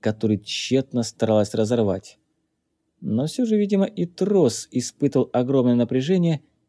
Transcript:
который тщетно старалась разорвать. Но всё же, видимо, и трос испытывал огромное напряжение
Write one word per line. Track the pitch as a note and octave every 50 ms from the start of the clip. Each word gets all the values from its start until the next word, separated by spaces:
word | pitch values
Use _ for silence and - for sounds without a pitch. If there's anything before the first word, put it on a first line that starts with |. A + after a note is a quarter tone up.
который | - A2 G#2+ A2 - A2 G#2+ F#2+
тщетно | - - - - - - B2 C3 C3 _ - B2
старалась | A#2 - - _ A#2+ A2 A2 G#2+ G#2 G#2 -
разорвать. | A2 A2 G#2 B2 A#2 A2 G2+ F#2 F#2+ - - - _ _ _ _ _ _ _ _ _ _ _ _ _ _ _ _ _
Но | - - G#2+ A#2 C#3
всё | D#3 - - B3+
же, | A3 A3
видимо, | G#3 G#3 G3 G3+ F#3+ G3
и | - - - F3
трос | E3+ _ - F#3 G3+ G#3 F#3+ E3 A#2+ - - - _
испытывал | - B2+ B2 - _ _ C#3+ C#3 - C3 A#2+ -
огромное | - B2+ B2 B2+ C#3 C3+ A#2+ B2 A#2+
напряжение | A#2+ A#2+ A2+ B2+ C3 C3 D3 F#3+ F#3 F3 E3+ D#3+ C#3+ _ _ _ _ _